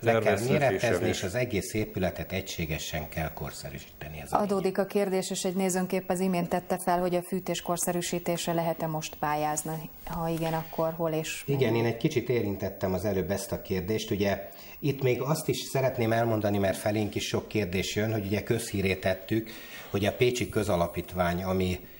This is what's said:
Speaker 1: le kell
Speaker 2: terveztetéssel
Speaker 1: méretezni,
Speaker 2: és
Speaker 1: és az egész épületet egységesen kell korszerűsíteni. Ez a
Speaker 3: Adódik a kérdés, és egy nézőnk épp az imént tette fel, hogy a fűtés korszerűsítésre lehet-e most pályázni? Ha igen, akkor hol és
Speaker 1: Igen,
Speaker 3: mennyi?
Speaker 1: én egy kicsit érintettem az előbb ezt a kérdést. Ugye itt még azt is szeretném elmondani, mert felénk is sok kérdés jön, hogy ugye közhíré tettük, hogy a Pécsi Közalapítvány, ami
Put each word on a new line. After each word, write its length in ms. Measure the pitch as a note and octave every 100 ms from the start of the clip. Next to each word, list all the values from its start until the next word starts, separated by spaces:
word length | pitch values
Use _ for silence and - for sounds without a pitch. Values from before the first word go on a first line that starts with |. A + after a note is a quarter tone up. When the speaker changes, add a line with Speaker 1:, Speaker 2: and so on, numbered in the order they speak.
Speaker 1:
le 120 | A#2
kell 80 | A2+
Speaker 2:
terveztetéssel 380 | G#2 G2+ A#2+ D3
Speaker 1:
méretezni, 480 | C3+ F#2+ A#2 F2+ F2+
Speaker 2:
és 80 | F2+
Speaker 1:
és 60 |
az 120 | G2
egész 400 | G#2 B2+ G2 -
épületet 580 | G#2+ G#2+ - F2+ - E2
egységesen 760 | F#2 - - D#2 D2+ - D#2 D2+
kell 240 | - D#2
korszerűsíteni. 880 | - C#2+ - C#2+ C#2+ - - D2+ D#2
Ez 120 | D2
a 80 | -
Speaker 3:
Adódik 380 | G3+ G3 F#3+ F#3+
a 60 |
kérdés, 460 | F#3+ G#3 G3+ F#3+ F#3
és 140 | F#3
egy 100 | F#3+
nézőnk 380 | F3+ F#3+ F#3 F#3
épp 160 | F#3+ F#3
az 120 | F3+
imént 280 | F#3+ F3+ E3+
tette 300 | F3+ - F3+
fel, 160 | - F3
hogy 140 | F3+
a 80 | F3
fűtés 400 | F3 F#3+ F3+ E3+
korszerűsítésre 880 | - E3+ - F3 F3 F3 F3 E3+ -
lehet-e 340 | E3+ E3 D#3+ D#3+
most 300 | D#3 D#3 -
pályázni? 720 | D3+ D3+ D3+ D3+ D#3+ D#3+ D#3+ -
Ha 240 | - E3 E3
igen, 240 | E3 E3
akkor 400 | D#3+ D#3 - D#3+
hol 180 | E3 E3
és 320 | D#3 D#3 - -
Speaker 1:
Igen, 260 | C#3 A#2+
Speaker 3:
mennyi? 60 | A#2
Speaker 1:
én 80 | A#2
egy 100 | A2+
kicsit 320 | D#3 B2 -
érintettem 640 | A#2+ G#2 G2 - - F#2+
az 100 | F#2
előbb 260 | G#2+ F#2+ E2+
ezt 220 | G2 -
a 100 | F2+
kérdést. 480 | - F#2+ F2 A2 -
Ugye 400 | G2+ G2+ F#2+ - - - -
itt 240 | D3 C3+
még 180 | C3 A#2+
azt 280 | C3 D#3+ -
is 100 | B2+
szeretném 540 | - C#3 C3 - A2
elmondani, 460 | A2+ A#2 A2 G#2 G2+
mert 180 | G2 F#2
felénk 380 | A2 G#2+ G2+
is 120 | G#2+ -
sok 220 | - -
kérdés 480 | G#2+ F#2+ F#2 F2+ -
jön, 160 | A2
hogy 140 | A2 G2
ugye 160 | G2+
közhíré 520 | - A#2 - G2+ F#2+
tettük, 560 | F#2 G2 F#2+ - G#2+ A2 - - - -
hogy 140 | -
a 80 | G2+
Pécsi 360 | - B2 B2 G2+
Közalapítvány, 920 | A2 G2+ F2+ E2+ - - F2+ F2 F2
ami 360 | F#2 F#2+ F#2 F2+ - -